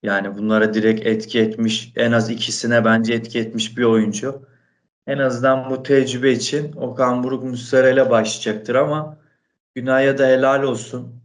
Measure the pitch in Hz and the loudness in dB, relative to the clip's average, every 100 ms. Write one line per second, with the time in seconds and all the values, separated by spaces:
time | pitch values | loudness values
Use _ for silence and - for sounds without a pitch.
0 | 104 98 98 101 107 107 107 107 110 107 | -2 -2 -4 -6 0 2 2 2 2 0
1 | 117 110 - 120 110 110 113 107 - - | 0 -2 -2 0 0 0 -2 -2 -8 -4
2 | 117 117 113 113 - - 117 117 113 113 | 0 0 0 -4 -6 -6 0 2 4 2
3 | 113 117 113 120 113 113 107 120 120 113 | 2 -2 -4 -6 -4 -6 -8 0 2 4
4 | 107 104 131 139 - _ _ _ _ _ | 2 -2 -8 -10 -18 _ _ _ _ _
5 | - 139 135 120 131 131 131 131 - 139 | -8 -2 -2 2 2 2 0 -8 2 2
6 | 123 123 135 120 120 147 147 - 127 123 | 4 0 2 2 0 -4 -6 -8 -10 -2
7 | 127 123 127 131 131 120 - 131 131 131 | 0 0 -2 -4 -6 -10 0 4 4 4
8 | 120 117 110 - 113 107 - 123 151 151 | 4 4 2 -4 -6 -6 -2 0 0 -2
9 | 156 - _ _ _ _ _ - 123 131 | -6 -14 _ _ _ _ _ -10 0 2
10 | 139 135 135 131 135 139 139 117 - 127 | 2 4 4 4 4 2 0 -4 -6 -12
11 | 123 - | -12 -18